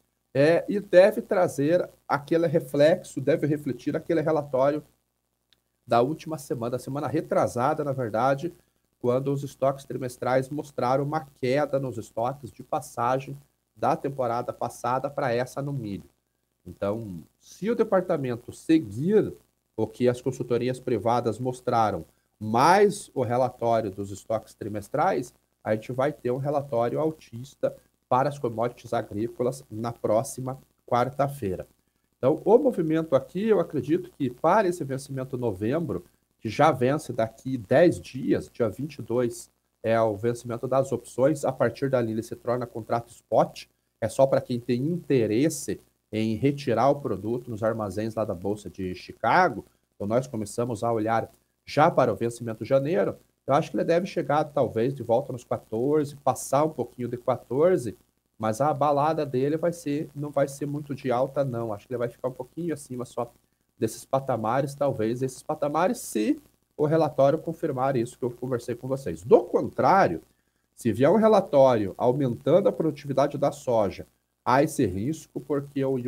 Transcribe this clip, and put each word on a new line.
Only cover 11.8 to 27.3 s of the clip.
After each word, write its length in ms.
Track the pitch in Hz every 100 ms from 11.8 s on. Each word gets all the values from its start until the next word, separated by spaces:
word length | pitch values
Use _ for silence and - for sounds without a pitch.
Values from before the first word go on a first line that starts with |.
nos 160 | 131 110
estoques 560 | 98 - 120 139 117
de 100 | -
passagem 760 | 123 147 - - 120 135 139 139 _ _ _
da 220 | - 123 160
temporada 560 | 143 139 120 117 123
passada 560 | - 120 - 120 131 143
pra 240 | 147 135
essa 300 | 117 123 139
no 100 | 143
milho. 320 | 139 107 95 - _ _ _ _ _ 92
Então, 540 | 85 101 107 107 85 - _
se 300 | - - 202
o 40 |
departamento 800 | 233 220 190 180 160 131 113 -
seguir 800 | - - 160 104 107 165 214 90 - _ _ _
o 120 | - 107
que 200 | - 123
as 140 | 123
consultorias 580 | 135 - - 117 123 131
privadas 600 | - 110 113 120 120 110
mostraram, 640 | 127 123 - 120 107 90 80 _ _ -
mais 720 | 107 117 156 196 208 - -
o 80 | 139
relatório 680 | 117 123 127 - 117 113 110
dos 200 | 98 98
estoques 440 | 98 - 110 -
trimestrais, 800 | - 107 104 101 139 180 - - _ _ _
a 120 | -
gente 180 | 107 -
vai 180 | 127 143
ter 200 | 151 123
um 80 | 127
relatório 600 | 143 147 139 117 117 139
altista 800 | 156 156 -